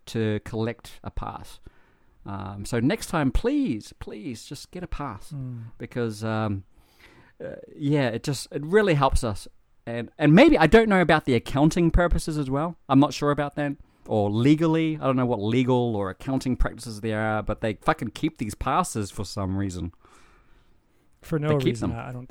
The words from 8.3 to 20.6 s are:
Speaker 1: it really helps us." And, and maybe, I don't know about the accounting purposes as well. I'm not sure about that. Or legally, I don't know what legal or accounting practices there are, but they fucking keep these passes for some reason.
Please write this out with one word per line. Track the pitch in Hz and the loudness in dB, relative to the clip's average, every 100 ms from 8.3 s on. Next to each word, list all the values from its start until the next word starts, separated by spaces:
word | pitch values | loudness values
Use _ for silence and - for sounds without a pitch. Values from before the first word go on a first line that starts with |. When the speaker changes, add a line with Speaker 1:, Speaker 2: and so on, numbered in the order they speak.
| 135 - | -6 -8
Speaker 1:
it | 147 | -8
really | 151 208 202 | 0 2 4
helps | 147 135 - | 4 4 2
us." | 117 101 - - _ _ - | -2 -6 -10 -20 _ _ -10
And, | 117 117 - | -8 -8 0
and | 151 | 6
maybe, | 165 311 277 | 8 8 8
I | 160 | 6
don't | 220 226 | 6 6
know | 190 | 4
about | 165 156 | 4 4
the | - | 4
accounting | 117 - 135 156 180 170 | 0 0 2 4 4 4
purposes | 180 175 - - 151 | 4 4 0 -2 -4
as | 131 | -2
well. | 139 170 165 - | -2 -4 -8 2
I'm | 135 | 6
not | 143 | 6
sure | - 147 | 4 0
about | 147 143 - | 0 -2 -4
that. | 143 143 - _ - | -4 -6 -12 _ -2
Or | 110 101 | 0 2
legally, | 107 131 151 165 160 160 156 | 2 4 4 4 0 0 -2
I | 135 | -2
don't | 131 | 0
know | 123 | 0
what | 113 | 0
legal | 104 120 127 127 120 104 | 0 0 2 2 2 -2
or | 95 | -4
accounting | 95 - 135 131 120 | -6 -4 -4 -2 0
practices | - 107 117 104 | 0 -2 -12 -8
there | 110 107 | -6 -2
are, | 110 107 | -2 -2
but | 101 107 | -4 -4
they | 113 98 | -4 -2
fucking | - 160 113 | -2 -2 -4
keep | - 151 - | -6 -6 -4
these | 107 | -8
passes | - 131 156 180 113 101 | -6 -4 -2 -2 -4 -6
for | - | -6
some | 101 - 95 95 | -8 -6 -4 -4
reason. | 98 90 85 - _ - - _ _ _ | -4 -6 -10 -12 _ -20 -20 _ _ _